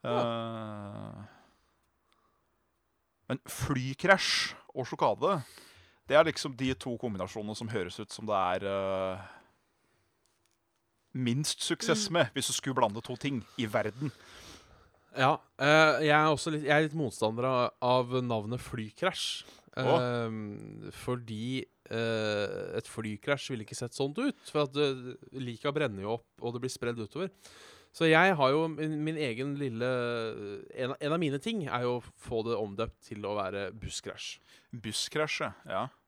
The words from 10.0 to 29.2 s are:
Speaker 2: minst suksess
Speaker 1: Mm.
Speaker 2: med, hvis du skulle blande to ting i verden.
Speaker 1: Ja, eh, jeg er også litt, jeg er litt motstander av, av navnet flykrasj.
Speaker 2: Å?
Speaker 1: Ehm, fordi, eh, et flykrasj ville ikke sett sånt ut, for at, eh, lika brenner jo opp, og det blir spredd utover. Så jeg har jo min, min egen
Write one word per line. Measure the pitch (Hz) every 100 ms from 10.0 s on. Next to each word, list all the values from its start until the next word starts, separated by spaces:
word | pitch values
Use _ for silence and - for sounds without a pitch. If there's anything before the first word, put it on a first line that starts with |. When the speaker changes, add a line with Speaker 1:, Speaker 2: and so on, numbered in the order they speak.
| _ _ _ _ _ _ _ _ _ _ _ 127
Speaker 2:
minst | 123 123 151 -
suksess | - 165 - 220 202
Speaker 1:
Mm. |
Speaker 2:
med, | 170 135
hvis | - -
du |
skulle | - - 131
blande | 117 107
to | - 123
ting | 147 135 107 -
i | 113
verden. | 104 107 110 147 - - - - - - - _ _ _ -
Speaker 1:
Ja, | 131 156 _ -
eh, | 139 156 156 127 151
jeg |
er | 151 156
også | 147 -
litt, | 151
jeg | 147
er | 147 156
litt | 156
motstander | 139 - 110 113 127
av, | 127 120 _
av | 123 127 120 127
navnet | 123 113 104 123
flykrasj. | - 120 107 - 180 180 - - - - - -
Speaker 2:
Å? | 131 123
Speaker 1:
Ehm, | 123 120 117 110 107 104 107 107 101
fordi, | - - 123 117 107 117 131 - _ -
eh, | 113 117 113 107 104 101 95 92 90
et | -
flykrasj | - 110 104 - 143 -
ville | 127
ikke | 107 -
sett | 120
sånt | - 139 147
ut, | 269 - -
for | 156
at, | 143 135
eh, | 147 131 123 - -
lika | 135 123 113 147
brenner | 143 143 98
jo | 101
opp, | 117 _ _
og | 120
det | 120
blir | 127
spredd | - 120 120
utover. | 107 143 185 _ - - - - -
Så | - 165
jeg | 160 185 170
har | 131
jo | 147 160
min, | 151 156 151
min | 156
egen | 160